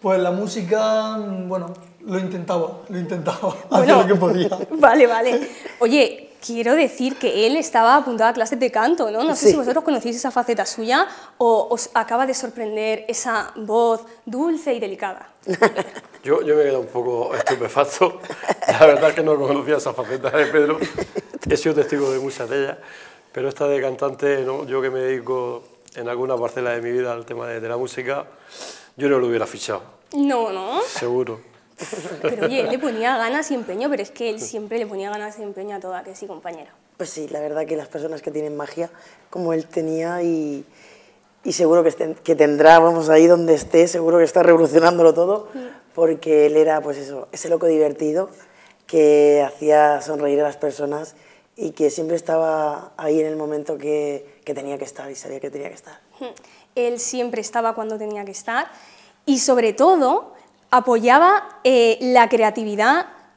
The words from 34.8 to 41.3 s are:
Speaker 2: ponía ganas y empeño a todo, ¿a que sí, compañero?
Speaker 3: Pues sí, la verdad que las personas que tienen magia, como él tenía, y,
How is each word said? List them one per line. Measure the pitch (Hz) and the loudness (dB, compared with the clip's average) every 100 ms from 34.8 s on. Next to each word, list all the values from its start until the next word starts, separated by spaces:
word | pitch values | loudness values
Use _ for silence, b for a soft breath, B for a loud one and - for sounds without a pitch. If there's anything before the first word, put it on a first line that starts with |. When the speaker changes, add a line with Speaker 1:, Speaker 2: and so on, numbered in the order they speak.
| 214 | -8
Speaker 2:
ponía | 196 196 | -10 -10
ganas | 208 214 214 | -10 -12 -12
y | |
empeño | 208 190 202 196 | -14 -12 -12 -12
a | |
todo, | 185 180 | -10 -12
¿a | |
que | 185 190 | -14 -18
sí, | 202 | -16
compañero? | 165 175 170 147 _ _ _ | -14 -14 -16 -18 _ _ _
Speaker 3:
Pues | 160 | -12
sí, | - 147 | -10 -10
la | 147 | -8
verdad | 151 151 156 | -6 -6 -4
que | 156 | -6
las | 143 | -8
personas | 156 156 156 | -10 -10 -8
que | 160 | -8
tienen | 151 151 147 | -8 -8 -8
magia, | 147 - 170 b b b b | -10 -8 -10 b b b b
como | 185 170 | -8 -4
él | 165 160 | -4 -4
tenía, | - 160 160 165 175 | -6 -4 -4 -4 -4
y, | 170 165 151 143 - b b b b b _ | -2 -2 -4 -8 -12 b b b b b _